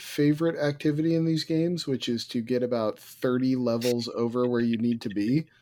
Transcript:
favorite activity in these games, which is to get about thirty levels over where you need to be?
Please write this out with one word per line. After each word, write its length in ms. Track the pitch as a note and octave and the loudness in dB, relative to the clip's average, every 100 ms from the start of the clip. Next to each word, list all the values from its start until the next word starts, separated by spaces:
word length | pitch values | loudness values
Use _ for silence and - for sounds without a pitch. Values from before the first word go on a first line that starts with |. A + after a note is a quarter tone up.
favorite 560 | - - D3 D3+ E3 D#3+ | -6 2 2 4 0 0
activity 560 | D3 D3 D3+ D3+ D#3+ | -2 0 0 0 2
in 100 | E3 | 2
these 200 | E3 D#3+ | 2 0
games, 420 | - D#3+ E3+ F3 - | 0 0 0 -2 -2
which 220 | B2+ - | -2 -2
is 180 | A#2 - | -4 -2
to 120 | B2 | -4
get 220 | A#2 B2 | -2 0
about 360 | B2 A#2+ G#2+ - | 0 0 0 -4
thirty 580 | - - C3 B2+ C3 B2+ | -10 -4 0 2 2 0
levels 520 | A#2+ A#2 B2 A#2+ A#2 | 0 0 0 0 -2
over 320 | - A#2 B2 B2 | -2 -2 0 0
where 140 | A#2+ | 2
you 160 | A#2+ A#2 | 0 0
need 240 | A#2+ A#2 | 0 -2
to 60 | A#2 | -4
be? 380 | G2+ G#2 C#3+ D#3 _ | -2 0 0 -2 _